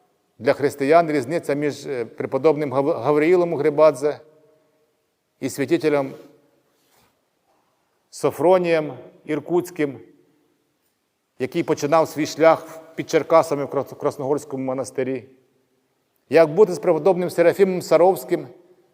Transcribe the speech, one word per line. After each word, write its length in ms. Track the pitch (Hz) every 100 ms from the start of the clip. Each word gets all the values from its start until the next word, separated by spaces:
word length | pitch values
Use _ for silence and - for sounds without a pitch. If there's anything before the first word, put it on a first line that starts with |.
| _ _ _ _
для 140 | 117
християн, 580 | 127 143 143 139 165 165
різниця 440 | 147 120 170 -
між, 320 | 143 147 120 147
е, 180 | 131
преподобним 680 | 113 - 123 135 151 151 147
Гав-, 300 | 127 139 135
Гавриїлом 520 | 123 147 156 180 175
Грибадзе 680 | 151 151 147 156 135 147 131 - _ _ _ _ _ _ _ _ _ _ _
і 100 | 135
святителем 640 | - 131 165 156 143 135 - - _ _ _ _ _ _ _ _ _ _ _ _ _ _ _ _ _ _
Софронієм 840 | - 147 - 160 185 175 165 151 127 - _
Іркутським, 760 | - 151 - 175 175 - 143 120 - _ _ _ _ _ _ _ _ _ _ _ _ _
який 240 | 127 170
починав 460 | 165 151 143 160 143
свій 180 | 139 147
шлях 540 | 139 160 156 - - -
під 160 | - 147
Черкасами 540 | 160 139 160 - 143
в 40 | 131
Крас-, 240 | 117 -
в 60 | -
Красногорському 680 | 143 - 135 143 - 135
монастирі? 600 | 131 131 131 135 127 131 110 _ _ _ _ _ _ _ _ _ _
Як 240 | 143 160
бути 180 | 160 208
з 60 | 175
преподобним 520 | 175 156 165 180 175
Серафімом 520 | - 170 147 196 180
Саровським, 640 | - 160 180 180 - 165 131 - _ _ _